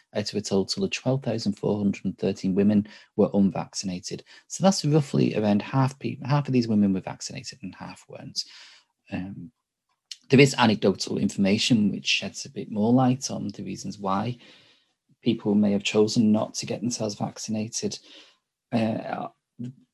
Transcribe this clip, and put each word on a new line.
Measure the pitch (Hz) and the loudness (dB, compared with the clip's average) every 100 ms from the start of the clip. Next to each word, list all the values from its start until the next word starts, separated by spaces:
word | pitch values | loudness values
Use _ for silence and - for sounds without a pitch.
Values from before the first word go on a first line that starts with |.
| _ | _
out | 110 104 | -6 -4
of | 107 | -6
a | |
total | 101 98 95 - | -2 0 0 -2
of | 95 | -4
twelve | - 127 131 | -4 -2 -2
thousand | 131 113 104 | -2 -4 -4
four | 98 - 104 | -2 -2 0
hundred | 101 - 95 | 0 -2 -6
and | - | -4
thirteen | 95 95 95 | -4 -2 -2
women | 92 101 107 101 - - - | 2 4 4 0 -8 -12 0
were | 98 | 2
unvaccinated. | 101 98 85 78 - 98 90 - 85 - - _ | 4 2 2 -6 -8 -8 -8 -8 -12 -12 -20 _
So | - | 2
that's | 175 196 147 | 2 4 2
roughly | 156 143 135 123 - | 2 2 2 2 2
around | 107 104 | 2 2
half | - 135 131 - | 2 0 0 -2
pe-, | 113 120 | -8 -8
half | 127 147 143 | -2 0 2
of | |
these | 127 113 | 0 2
women | 107 101 | 4 4
were | 92 | 2
vaccinated | - - - - - - | -4 -10 -12 -12 -14 -14
and | 95 | -16
half | - - 92 _ | -14 -16 -16 _
weren't. | - 131 - - - - - _ _ _ | -18 -10 -10 -10 -14 -20 -20 _ _ _
Um, | 95 92 98 85 _ _ _ _ _ _ - _ | -8 -8 -12 -16 _ _ _ _ _ _ -20 _
there | 127 | 6
is | 143 - | 8 6
anecdotal | 117 104 107 92 - 107 | 2 4 2 0 -4 -2
information | 101 - 98 107 - 117 101 | -2 2 2 2 4 4 4
which | 104 - | 0 -2
sheds | - 98 - - | -2 -4 -10 -12
a | |
bit | - - | -12 -8
more | 107 110 | -2 2
light | 127 127 131 - | 4 4 2 -4
on | 104 101 | -6 -8
the | - | -8
reasons | 95 98 98 98 | -10 -8 -10 -6
why | 98 98 117 123 - - _ _ _ _ _ _ | -2 -2 -2 -6 -14 -20 _ _ _ _ _ _
people | - 110 107 104 | -2 -2 2 2
may | 104 | 4
have | 101 | 2
chosen | - 107 107 - 107 | 0 2 2 4 4
not | 107 - - | 4 0 -6
to | - | -8
get | - | -6
themselves | 120 - 110 101 | -4 -4 -6 -6
vaccinated. | 113 - - 110 110 - 104 - - - - _ _ _ _ | -8 -8 -6 -4 -4 -6 -6 -8 -14 -20 -20 _ _ _ _
Uh, | 117 113 113 - - - - _ _ 123 - _ | -2 -2 -2 -6 -8 -10 -14 _ _ -12 -12 _